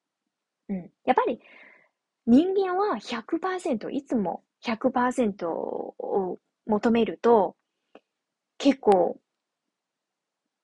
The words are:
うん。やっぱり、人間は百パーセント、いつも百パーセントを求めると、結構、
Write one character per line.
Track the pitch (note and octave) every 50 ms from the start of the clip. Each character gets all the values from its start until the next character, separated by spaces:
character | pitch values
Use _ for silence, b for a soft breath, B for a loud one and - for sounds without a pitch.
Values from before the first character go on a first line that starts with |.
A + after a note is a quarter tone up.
| _ _ _ _ _ _ _ _ _ _ _ _ _ -
う | G3
ん。 | F3+ E3 - _ _ -
や | -
っ | C4
ぱ | A4 B4+
り、 | G#4 - b b b b b b b b b b b b _ _ _ _ _ -
人 | A3+ A#3 C#4 F4 F#4+ F#4+
間 | G4+ F#4+ F#4 F4+
は | F#4 G#4 G#4 D4+ G#3
百 | - - B3 A3+ A3 - E4 E4
パ | - F#4
ー | F#4+ F4+
セ | - F4
ン | B3+ G#3
ト、 | - -
い | - C#4 -
つ | - D4+
も | A3+ F#3+ E3+ G3 - _ _ _ _
百 | - B3 A3+ - - B3+
パ | - B3+ B3
ー | B3+
セ | B3 - A#3+
ン | G#3 F#3
ト | - F3+ E3
を | D#3 - - - - - - - - - - - - G3+ F#3+ F3+ - - _ _ _ _ -
求 | - G#3+ G#3 - A#3+
め | A3+ A#3 A3+
る | - E3 -
と、 | - A#3 A#3+ G#3+ F#3 - - _ _ _ _ _ _ _ _ - _ _ _ _ _ _ _ _ _ _ _ -
結 | - C#4 B3 -
構、 | - G#3 G3 F3+ E3+ - - - _ _ _ _ _ _ _ _ _ _ _ _ _ _ _ _ _ _ _ _ _ _ _ _ _ _ _ _